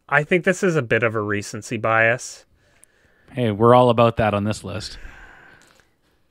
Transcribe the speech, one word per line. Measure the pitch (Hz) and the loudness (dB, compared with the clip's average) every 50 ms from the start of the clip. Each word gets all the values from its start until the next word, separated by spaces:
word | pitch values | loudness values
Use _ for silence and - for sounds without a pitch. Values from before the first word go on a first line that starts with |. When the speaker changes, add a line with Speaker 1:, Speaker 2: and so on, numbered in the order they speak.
| _ - | _ -2
Speaker 1:
I | 139 143 151 | 0 0 0
think | - 190 175 - | 0 -2 0 0
this | 196 180 - | -2 -2 -2
is | 202 185 165 | -2 -2 0
a | 156 | -2
bit | 123 110 120 113 | -2 0 0 0
of | 120 113 107 | 0 0 -2
a | 113 | -2
recency | 104 104 104 104 101 - - 107 104 - 123 | -4 -4 -4 -6 -6 -10 -14 -14 -12 -10 -8
bias. | 107 113 113 110 113 113 113 117 - - - - - _ _ _ _ _ _ _ _ _ _ _ _ _ _ _ _ _ - | -4 -2 0 2 2 2 2 0 -2 -6 -14 -18 -20 _ _ _ _ _ _ _ _ _ _ _ _ _ _ _ _ _ -14
Speaker 2:
Hey, | - 131 123 110 | -6 -4 -2 -2
we're | 104 98 117 117 123 | 0 2 6 6 6
all | 127 127 123 | 8 6 4
about | 113 113 117 117 - | 4 4 2 2 2
that | - 113 107 101 | 0 -2 -2 0
on | 101 101 | -2 -2
this | 107 104 - - | -4 -6 -8 -10
list. | 113 101 98 - - - - - - - - - - - - - - - _ _ _ _ _ _ _ _ _ _ _ _ _ _ _ | -12 -12 -12 -12 -14 -16 -16 -18 -18 -20 -20 -20 -20 -20 -20 -20 -20 -20 _ _ _ _ _ _ _ _ _ _ _ _ _ _ _